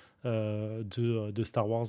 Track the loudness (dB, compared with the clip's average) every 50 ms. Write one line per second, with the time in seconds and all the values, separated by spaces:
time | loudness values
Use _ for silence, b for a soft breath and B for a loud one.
0 | b b b b -4 -2 0 0 0 0 -2 -2 -2 -4 -4 -6 -6 -6 -2 0
1 | 2 2 2 0 -2 -2 -2 -2 -2 0 2 2 2 4 2 2 0